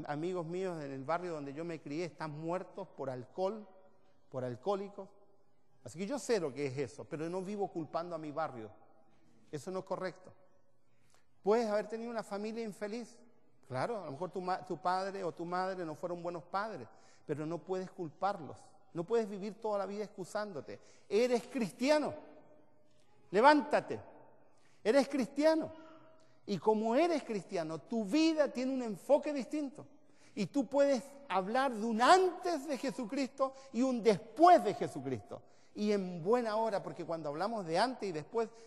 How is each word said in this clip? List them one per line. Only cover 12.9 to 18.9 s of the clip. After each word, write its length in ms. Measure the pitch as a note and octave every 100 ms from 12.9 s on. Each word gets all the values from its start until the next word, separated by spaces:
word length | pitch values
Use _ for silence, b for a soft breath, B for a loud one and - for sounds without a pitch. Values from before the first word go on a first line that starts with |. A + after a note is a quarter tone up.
| A3+ A3 - - - - - -
Claro, 340 | B2+ E3+ A3+
a 40 | D#3+
lo 60 |
mejor 180 | C3+ F3+
tu 120 | F#3+
ma-, 220 | F3+ F#3 -
tu 120 | F3
padre 460 | F3+ F#3 G3 G3
o 80 | F3+
tu 140 | D#3 E3+
madre 400 | F3+ F#3 F#3 E3
no 100 | D3+
fueron 260 | F3+ F3
buenos 220 | E3+ F3
padres, 440 | - F#3+ A3 F#3 A2+ b b b -
pero 200 | C#3+ D#3
no 120 | E3+
puedes 300 | E3+ F#3 F#3
culparlos. 680 | - E3+ - F#3+ G3 B2+ G#2+ - - -